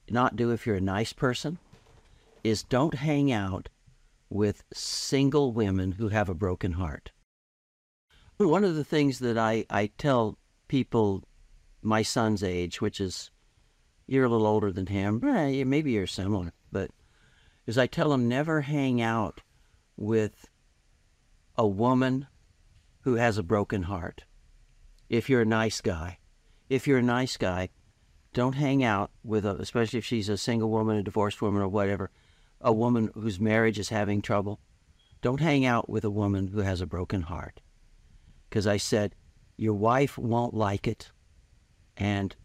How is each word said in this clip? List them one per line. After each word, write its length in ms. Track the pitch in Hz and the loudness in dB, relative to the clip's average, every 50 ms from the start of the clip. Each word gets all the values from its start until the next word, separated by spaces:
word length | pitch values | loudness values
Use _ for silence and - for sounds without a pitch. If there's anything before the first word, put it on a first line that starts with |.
| _ - | _ -4
not 280 | 101 120 127 - - | 0 0 2 0 0
do 140 | 104 120 117 117 | 0 -2 -2 -2
if 140 | 110 - | -2 -2
you're 100 | 120 104 | -2 -2
a 40 | 92 | 0
nice 320 | 95 98 95 101 113 - - | 0 0 0 -2 -2 -4 -4
person, 460 | - - 131 123 - - 147 170 - - _ - - _ _ - - _ _ _ _ _ _ _ _ - | -2 -2 -2 -2 -2 -6 -8 -8 -10 -14 _ -20 -20 _ _ -20 -20 _ _ _ _ _ _ _ _ -2
is 180 | 110 110 104 - | -2 -2 -2 -2
don't 320 | - 131 123 143 165 151 | 0 0 2 2 0 0
hang 380 | 123 143 160 147 143 143 139 123 | -2 -2 0 2 2 2 2 0
out 360 | 107 98 95 92 98 - - - _ _ - - _ _ _ _ _ _ _ | 0 -2 -4 -6 -6 -8 -12 -18 _ _ -20 -20 _ _ _ _ _ _ _
with 340 | - 98 104 104 98 - - _ - | -2 0 0 0 -2 -4 -10 _ -14
single 800 | - - - - - - - 143 135 139 139 127 147 143 127 113 | -12 -10 -8 -8 -6 -4 0 2 2 2 4 4 2 2 2 0
women 400 | 120 110 98 95 95 92 95 90 | 0 0 0 0 0 -2 -2 -4
who 160 | 95 113 104 | -4 -4 -2
have 200 | 104 107 104 90 | 0 0 0 0
a 60 | 90 | -2
broken 380 | 78 101 92 92 - - 95 80 | -2 -2 -4 -2 -2 -4 -4 -4
heart. 380 | 90 92 78 67 - - - - _ _ _ _ _ _ _ _ _ _ _ _ _ _ _ _ _ _ _ _ _ _ - _ | -4 -4 -6 -8 -10 -14 -20 -20 _ _ _ _ _ _ _ _ _ _ _ _ _ _ _ _ _ _ _ _ _ _ -14 _
One 280 | - 208 165 151 190 208 | 0 2 4 4 4 4
of 120 | 190 165 | 2 2
the 80 | 156 139 | 0 -2
things 340 | - 170 151 143 139 127 120 | 0 2 2 2 2 2 0
that 180 | 127 120 113 113 | -2 0 2 2
I, 260 | 113 110 113 113 101 - | 2 2 2 0 -2 -2
I 160 | 110 104 104 104 - - | -2 -2 -2 -2 -4 -2
tell 400 | - 147 131 123 113 107 - - _ _ _ _ _ - | 0 2 2 2 2 0 -4 -8 _ _ _ _ _ -2
people 560 | - 135 120 - - 117 107 101 98 90 - - _ _ - - - - _ _ - - - | -2 -2 0 0 2 2 2 2 2 -2 -6 -12 _ _ -20 -20 -20 -20 _ _ -20 -8 -2
my 200 | 107 110 110 107 | 0 2 2 2
son's 420 | - - 131 113 110 107 95 104 | 0 0 0 2 2 0 0 -2
age, 360 | 92 90 90 87 82 - - | -2 -2 -2 -4 -4 -4 -4
which 200 | 113 104 - - | -4 -4 -4 -4
is, 300 | 98 92 - - - - _ _ _ _ _ _ _ _ _ _ _ _ _ _ _ | -6 -6 -6 -8 -14 -16 _ _ _ _ _ _ _ _ _ _ _ _ _ _ _
you're 200 | - 131 135 131 | -2 2 2 4
a 20 | 120 | 4
little 180 | 117 113 107 | 4 4 4
older 240 | 107 107 107 104 101 | 4 4 2 2 0
than 160 | 87 92 95 | -2 -4 -4
him, 340 | 87 101 98 95 104 107 117 - | -4 -2 -2 0 0 0 0 0
eh, 400 | 294 269 196 156 139 135 135 135 | 0 0 0 0 0 0 0 0
maybe 280 | 127 135 151 156 143 117 | 0 0 0 0 0 0
you're 140 | 104 92 | 0 -2
similar, 460 | 85 - - 92 98 107 98 87 85 - _ _ _ | -2 -4 -4 -2 -2 -2 -2 -4 -6 -10 _ _ _
but 200 | - 98 95 - - _ _ _ _ _ _ _ _ _ _ _ _ _ _ | -6 -6 -6 -6 -10 _ _ _ _ _ _ _ _ _ _ _ _ _ _
is 120 | - 107 127 | -2 0 0
I 100 | 127 120 | 0 0
tell 220 | - 170 160 156 | 0 0 0 2
them, 180 | 143 131 123 117 | 2 2 2 2
"Never 320 | 123 135 151 165 160 156 | 0 0 0 0 0 -2
hang 400 | 139 135 151 147 139 131 123 120 117 | -2 -2 -2 0 0 0 0 0 0
out 400 | 113 113 113 107 82 - - - _ _ _ _ _ _ _ _ _ _ | 0 0 0 -2 -4 -6 -12 -20 _ _ _ _ _ _ _ _ _ _
with 520 | - 101 107 113 110 107 101 - _ - - _ _ _ _ _ _ _ _ _ _ _ _ _ _ _ _ _ _ _ _ _ | -8 -4 0 0 2 0 0 -4 _ -20 -20 _ _ _ _ _ _ _ _ _ _ _ _ _ _ _ _ _ _ _ _ _
a 100 | - 117 | 0 0
woman 640 | 104 95 98 117 123 131 127 131 131 131 135 139 - _ _ _ _ _ _ _ _ _ - _ _ _ _ | 0 2 2 2 2 4 4 2 2 0 -2 -4 -8 _ _ _ _ _ _ _ _ _ -20 _ _ _ _
who 140 | - 139 120 | -2 0 2
has 240 | 113 120 117 104 107 | 2 2 2 2 0
a 40 | 90 | 0
broken 420 | 85 113 104 101 - - 101 90 | 0 0 0 2 0 -2 -4 -4
heart. 400 | 87 101 87 85 90 - - - _ _ - _ - - - - _ _ _ - - - _ _ - | -4 -6 -6 -8 -10 -12 -14 -20 _ _ -20 _ -20 -20 -20 -20 _ _ _ -20 -20 -20 _ _ -2
If 200 | - 117 - - | -2 -2 2 2
you're 140 | 135 120 113 | 4 4 4
a 40 | |
nice 340 | 110 113 110 113 110 - - | 4 4 2 2 0 -2 -2
guy, 380 | - 110 90 80 80 87 87 - _ _ _ _ _ _ _ _ _ - | -4 -4 -4 -4 -6 -10 -10 -14 _ _ _ _ _ _ _ _ _ -2
if 180 | 135 127 - | -2 0 2
you're 120 | 143 139 127 | 2 4 4
a 40 | 120 | 4
nice 340 | 123 120 123 131 123 - | 4 2 2 0 -2 -2
guy, 340 | - - 95 90 90 92 90 - _ _ _ _ _ _ _ _ _ _ _ - | -2 -2 -2 0 -2 -4 -6 -8 _ _ _ _ _ _ _ _ _ _ _ -2
don't 220 | 123 123 131 131 | 0 0 0 2
hang 300 | 139 151 131 139 139 131 | 0 2 2 2 2 4
out 260 | 117 104 98 101 - - - - | 2 2 0 0 -4 -8 -12 -6
with 220 | 117 107 107 98 | -2 -2 0 0
a, 100 | 104 95 | 0 -2
especially 420 | - 101 - - 123 113 104 - 117 | -4 -6 -4 0 0 0 0 -2 -4
if 60 | 107 | -4
she's 240 | - 123 113 98 101 | -2 -2 -2 -2 -2
a 80 | 104 | -4
single 340 | 98 - - 117 113 110 110 | -2 -2 -2 0 0 0 0
woman, 260 | 110 110 110 110 110 | 0 0 0 0 0
a 60 | 104 95 | 0 -2
divorced 380 | 104 - 110 104 104 101 - | -2 -2 -2 -2 -2 -2 -2
woman 220 | 117 104 101 101 98 | -2 -2 0 0 0
or 60 | 95 | 0
whatever, 420 | 95 107 101 98 101 95 98 - - _ _ _ _ _ _ _ _ _ | 0 0 0 0 0 -2 -4 -8 -10 _ _ _ _ _ _ _ _ _
a 120 | - 123 113 | 0 2 2
woman 380 | 110 117 120 120 117 110 104 - | 4 4 2 4 2 2 0 -2
whose 260 | 107 104 113 95 87 | -4 -6 -6 -2 0
marriage 380 | 107 107 107 113 113 113 104 104 | 0 2 4 4 4 2 2 0
is 100 | 95 - | -4 -4
having 320 | 110 110 104 101 104 104 | -2 -2 0 0 0 -2
trouble. 400 | - - 110 101 98 101 104 - _ _ _ _ _ _ _ _ _ _ - - - | 0 0 0 0 0 -2 -6 -10 _ _ _ _ _ _ _ _ _ _ -12 -4 -2
Don't 180 | 123 127 147 | -2 0 0
hang 240 | 156 165 143 139 131 | 2 2 4 4 4
out 240 | 127 120 117 - - | 4 2 2 0 -2
with 160 | 104 107 101 | -4 -2 -2
a 60 | 107 | -2
woman 380 | 101 107 101 101 101 98 95 92 | 0 0 0 2 0 0 -2 -2
who 120 | 98 107 | -2 -2
has 200 | 98 98 92 87 | -2 0 -2 -2
a 60 | 90 | -4
broken 360 | 76 87 85 90 - - 98 82 | -4 -4 -6 -4 -2 -2 -4 -4
heart." 380 | - - - - - - - - _ _ _ _ _ - _ _ - - - - - - - _ _ | -4 -8 -10 -10 -12 -16 -20 -20 _ _ _ _ _ -20 _ _ -20 -20 -20 -20 -20 -20 -20 _ _
'Cause 160 | - 113 95 | -4 0 0
I 100 | 107 104 | 2 0
said, 400 | 101 - - - 107 104 101 - - _ - _ _ - _ _ | 0 0 0 0 2 0 0 -4 -10 _ -20 _ _ -20 _ _
"Your 180 | - 110 110 107 | -4 -2 0 0
wife 420 | 98 104 113 120 135 143 135 - | 2 2 2 4 4 2 0 -2
won't 380 | - 127 117 110 120 120 120 - | -4 -4 0 0 0 0 0 -2
like 320 | 110 110 98 101 101 - | -2 0 0 -2 -2 -2
it, 240 | 117 110 - - - - _ _ _ _ - _ _ _ _ _ _ _ _ _ _ _ | -4 -4 -6 -10 -18 -20 _ _ _ _ -20 _ _ _ _ _ _ _ _ _ _ _
and, 400 | - 101 101 101 101 98 95 - - - | -4 -2 -2 0 -2 -4 -6 -8 -12 -20